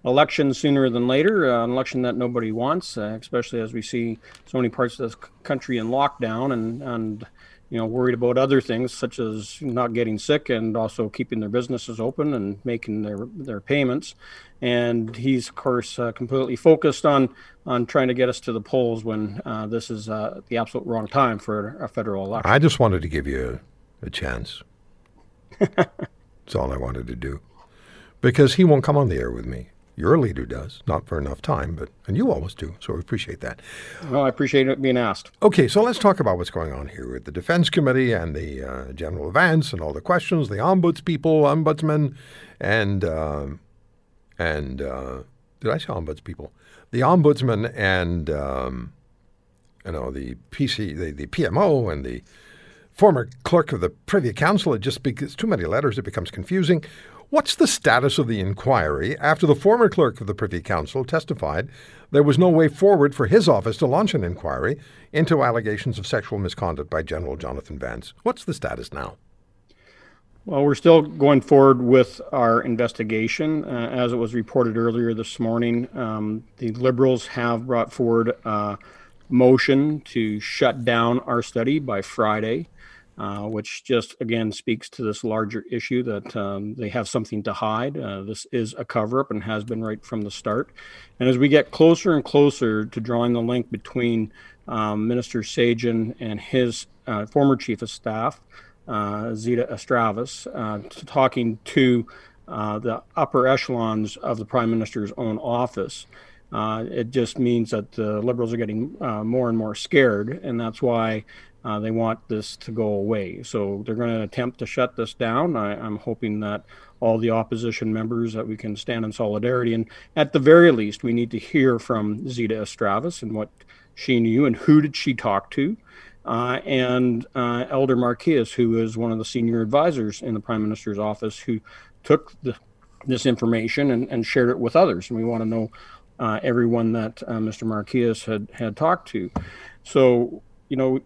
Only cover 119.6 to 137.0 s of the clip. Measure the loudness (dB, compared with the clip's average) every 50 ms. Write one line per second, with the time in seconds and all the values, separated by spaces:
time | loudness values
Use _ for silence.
119.6 | 0 0 0 0 -2 -6 -10 -20 -20 _ _ 0 0 2 2 4 8 10 10 12
120.6 | 12 10 8 4 0 -4 -4 -4 -4 -2 0 0 0 -2 -4 -8 -8 -2 2 4
121.6 | 4 4 4 2 -2 -4 -2 -2 -2 -2 -4 -6 -8 -8 -4 -4 -2 -2 -2 -4
122.6 | -6 -10 -6 -2 -2 0 0 0 -2 -4 -8 -8 -10 -8 -6 -6 -8 -8 _ _
123.6 | -20 _ -20 _ _ _ _ -12 -2 0 2 2 4 4 4 4 4 2 2 2
124.6 | 6 8 8 8 8 4 -4 -4 -2 -2 -2 0 0 0 0 0 -2 -4 -4 -2
125.6 | -2 -2 -2 -6 _ _ -20 -20 -20 -20 -20 -12 _ -4 -2 -2 -2 -2 -2 -4
126.6 | -2 -2 0 0 2 2 2 2 2 2 0 -2 -6 -6 _ -2 -2 -2 -2 -4
127.6 | -4 -2 0 0 2 2 2 2 2 0 0 0 0 2 2 2 0 0 0 0
128.6 | 2 2 2 0 0 -2 -2 -4 -4 -2 -2 -4 -6 -4 -2 0 0 0 2 0
129.6 | 0 2 2 2 2 2 0 0 -4 -4 -6 -8 -6 -6 -6 -6 -4 -4 -4 -2
130.6 | -2 -4 -4 -6 -6 -6 -4 -4 -4 -4 -4 -6 -8 -10 -10 -8 -6 -6 -6 -6
131.6 | _ -14 -20 -20 -20 -20 _ _ _ 2 2 2 2 -8 -20 -8 -8 -8 -8 -8
132.6 | _ _ _ _ _ _ _ _ -4 -4 -2 2 2 2 2 2 2 2 2 0
133.6 | 0 -2 -2 0 2 2 2 0 -2 -2 -4 -4 -4 0 2 2 2 2 2 0
134.6 | -2 2 4 4 4 4 2 -4 -6 -6 -6 -4 -2 -2 -2 -2 -2 -2 -2 -2
135.6 | -4 -4 -8 -16 -20 -20 -20 -20 _ _ _ -4 -4 -2 -2 -2 0 0 2 2
136.6 | 2 2 2 2 2 0 0 -2